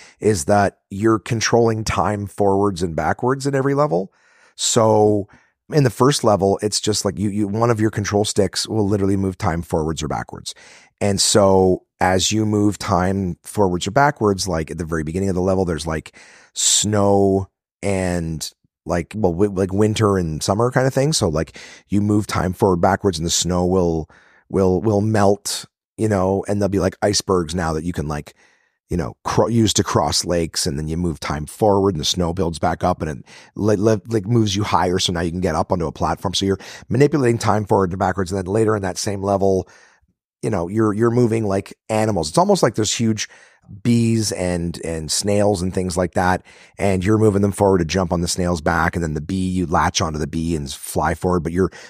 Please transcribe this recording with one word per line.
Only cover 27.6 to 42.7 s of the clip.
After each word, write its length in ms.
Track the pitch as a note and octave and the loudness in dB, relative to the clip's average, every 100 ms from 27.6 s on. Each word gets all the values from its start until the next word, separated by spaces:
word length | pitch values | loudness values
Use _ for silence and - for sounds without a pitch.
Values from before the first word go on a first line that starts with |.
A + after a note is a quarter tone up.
| E2 | -4
that 120 | D#2+ E2+ | -4 -4
you 80 | |
can, 140 | F2+ D2 | -6 -6
like, 260 | D2 D#2 - _ _ _ _ _ | -6 -10 -20 _ _ _ _ _
you 80 | F2 | -6
know, 180 | C2 - | -6 -8
cro-, 240 | - - G#2 | -4 0 2
use 260 | A#2 G#2+ | 2 2
to 100 | - | 2
cross 420 | G2+ A2+ D2+ - F2 | 0 0 0 -2 -2
lakes, 420 | F2 E2 - F2+ | -2 -2 -4 -4
and 100 | C#2+ | -4
then 100 | D#2 | -6
you 100 | D#2+ | -4
move 220 | F2 D2 | -4 -4
time 260 | - D2 D2 | -8 -8 -10
forward 500 | - G#2+ G2 G2 E2 | 0 2 4 2 0
and 60 | |
the 40 | - | -2
snow 280 | - E2+ | -2 -2
builds 260 | F2 E2+ D#2+ | -2 -4 -2
back 240 | F2 E2+ | -4 -2
up 180 | F2+ F2+ | -2 -2
and 180 | E2 C2+ | -4 -8
it 60 | - - - - | -14 -20 -18 -4
li-, 220 | G#2 G#2 | 0 2
li-, 240 | G#2+ A2 A2 | 2 0 -2
like, 180 | A2+ F#2+ | -4 0
moves 300 | A#2+ G#2+ F#2+ | 2 2 0
you 80 | |
higher. 360 | G#2 F#2 F#2 F#2 | 0 0 2 0
So 140 | - | -2
now 80 | F2 | -2
you 100 | F2 | -4
can 100 | F2 | -2
get 140 | F2+ D#2+ | -2 -2
up 160 | - | -2
onto 160 | F#2 D#2+ | -2 -2
a 40 | |
platform. 420 | - D#2+ E2+ G2 | -4 -4 -2 -4
So 120 | F2+ G2 | -2 -2
you're 140 | F#2+ - - - | -2 -6 -20 -6
manipulating 480 | A#2+ C#3+ D#3 A#2+ A#2 | 2 4 4 2 2
time 280 | A2 G2+ G#2 | 0 0 2
forward 260 | G#2+ F#2+ | 2 2
and 80 | F#2 | 0
backwards. 320 | F#2+ F#2 F2+ | -2 -2 -4
And 60 | G2 | -4
then 140 | F#2 | -2
later 240 | G#2 A2 G#2+ | 0 0 0
in 60 | |
that 160 | F#2+ F2 | -4 -6
same 260 | - G2+ | -6 -4
level, 440 | G2 G2 G2 F#2+ F#2 - _ _ _ _ _ _ | -2 2 2 2 -2 -12 _ _ _ _ _ _
you 80 | C3 | -6
know, 180 | G#2 E2+ | -4 -2
you're, 240 | G#2+ A2 | 0 0
you're 180 | G#2 A#2 | 2 2
moving, 360 | A#2 A#2+ A2+ G#2 | 4 2 0 -2
like, 280 | G2 - - - | -2 -4 -14 -4
animals. 400 | A2 G#2+ G2 D#2 | 0 2 0 0
It's 100 | E3 | 0
almost 240 | G3 G3 | 2 2
like 140 | C#3+ | 0